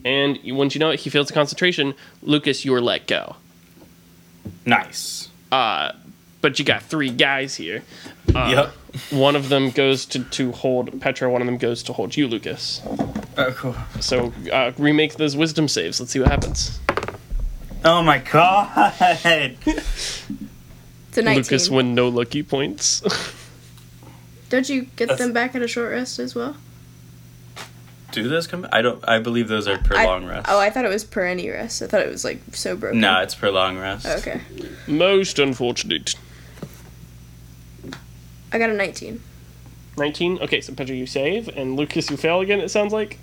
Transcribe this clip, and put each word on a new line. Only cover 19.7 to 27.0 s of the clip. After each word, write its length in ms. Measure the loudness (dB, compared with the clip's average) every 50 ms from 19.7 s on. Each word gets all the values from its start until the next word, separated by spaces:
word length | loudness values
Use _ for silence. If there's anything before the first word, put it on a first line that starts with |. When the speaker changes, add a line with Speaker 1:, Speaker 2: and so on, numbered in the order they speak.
| 0 0 0 -2 -2 -2 -4 -6 -8 -8 -10 -10 -12 -12 -12 -14 -16 -20 -20 -20 -20 -20 -20 -20 -20 -20 -14 -4
Speaker 3:
It's 80 | 0 2
a 40 |
nineteen. 200 | 4 4 4 4
Speaker 1:
Lucas 260 | 4 2 2 2 4 4
won 280 | 4 4 4 4 4
no 120 | 4 4 4
lucky 360 | 2 0 0 0 -2 -4 -4
points. 560 | -2 -2 0 0 -2 -2 -2 -2 -2 0 0
<laughs> 1500 | 0 -2 -2 -2 -6 -8 -12 -16 -18 -20 -20 -20 -20 -20 -20 -20 -20 -20 -20 -20 -20 -20 -20 -20 -20 -20 -20 -20 -6 -2
Speaker 3:
Don't 200 | 0 0 0 0
you 140 | -2 -4 -4 -4 -4
get 140 | -2 0 0
Speaker 2:
That's 120 | 0 0
Speaker 3:
them 120 | 0 0
back 240 | 0 0 -2 -2 -2
at 60 | -4
a 40 | -4
short 240 | -2 -2 -4 -4 -2
rest 300 | -4 -4 -6 -6 -6 -8
as 160 | -8 -6 -6
well? 200 | -6 -6 -6 -8 -12 -18 -20 -20 -20 -20 -20 -20 -20